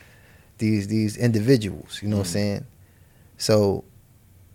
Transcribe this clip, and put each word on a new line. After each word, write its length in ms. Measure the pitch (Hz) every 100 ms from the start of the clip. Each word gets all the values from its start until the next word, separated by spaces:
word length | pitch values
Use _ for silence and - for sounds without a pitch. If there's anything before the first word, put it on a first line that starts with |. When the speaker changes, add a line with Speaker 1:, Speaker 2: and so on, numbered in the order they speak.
| - - - - - -
Speaker 1:
these, 300 | 107 107 101
these 280 | 110 107 107
individuals, 800 | 120 110 110 131 101 - - -
you 80 | 101
know 80 | 104
what 100 | 92
I'm 20 |
Speaker 2:
Mm. 20 |
Speaker 1:
saying? 320 | 98 101 101 - - - _ - _ - -
So 460 | - 107 101 90 - - - - - - -